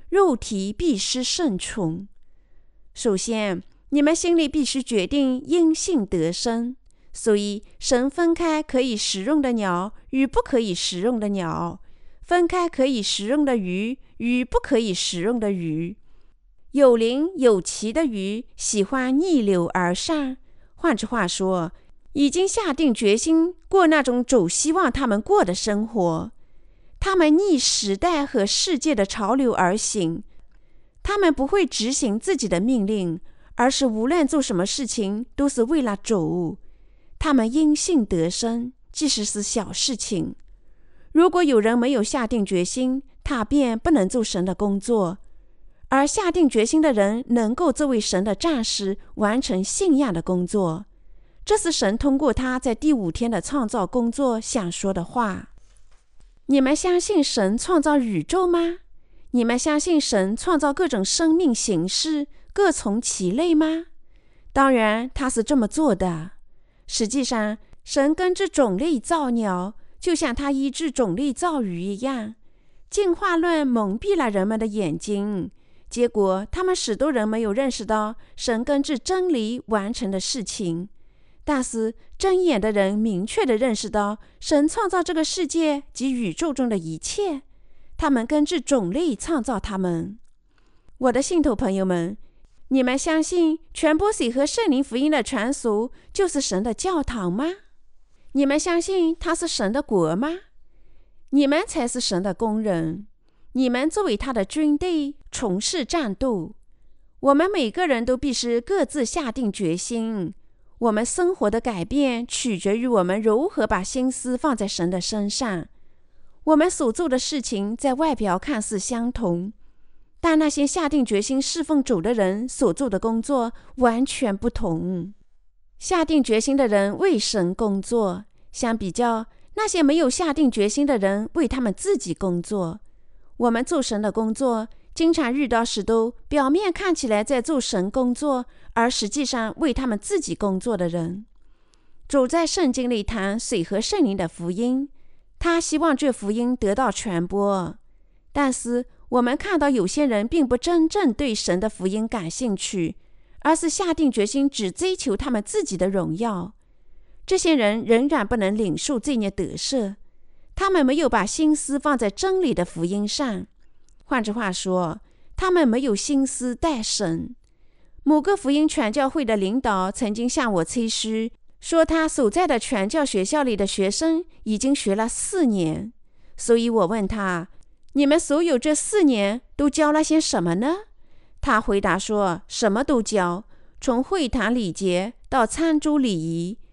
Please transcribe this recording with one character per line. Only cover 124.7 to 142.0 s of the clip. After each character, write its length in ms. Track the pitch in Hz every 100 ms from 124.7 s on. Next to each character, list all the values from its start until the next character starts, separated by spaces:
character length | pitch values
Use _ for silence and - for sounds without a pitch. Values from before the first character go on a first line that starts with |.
| 165 175 180 185 - - - _ _ _ -
下 260 | - 359
定 180 | 320 311
决 160 | 233 220
心 160 | 277
的 140 | 277 240
人 300 | 202 196 202
为 200 | 381 233
神 360 | - 214 175
工 260 | 190 220 196
作， 460 | - 233 202 180 - _ -
相 240 | - 240 226
比 160 | 190
较， 320 | 165 240 226 226 - -
那 120 | - 427
些 160 | 349
没 140 | 277 320
有 140 | 262
下 240 | - 339
定 160 | 285 277
决 180 | 214 202
心 160 | 277
的 140 | 285 240
人 280 | 196 202 220 330
为 120 | 247
他 100 | 262
们 140 | 233
自 240 | 190 392 370
己 160 | 175
工 300 | 160 196 175
作。 380 | - 208 165 208 - - - - - -
我 120 | 233
们 140 | 226
做 160 | 262 320
神 220 | - 208
的 100 | 208
工 200 | 220 220
作， 360 | 220 262 226 226 - -
经 160 | - 330
常 220 | 330 247
遇 160 | 269 254
到 160 | 233
许 180 | 233 220
多 320 | 190 226 226 - -
表 220 | 294 269
面 200 | 339 403
看 240 | 330 381
起 140 | 330 247
来 160 | 208
在 160 | 220 262
做 200 | 233 285
神 300 | - 196 185
工 240 | 262 247
作， 320 | 247 294 254 247 - -
而 180 | 233 233
实 160 | - 208
际 200 | 294 269
上 260 | 247 220 -
为 160 | 302
他 120 | 233 262
们 120 | 208
自 200 | - 392
己 160 | 240
工 240 | 156 202 190
作 160 | 240
的 140 | 202 175
人。 380 | 170 165 190 220 - - - _ _ - -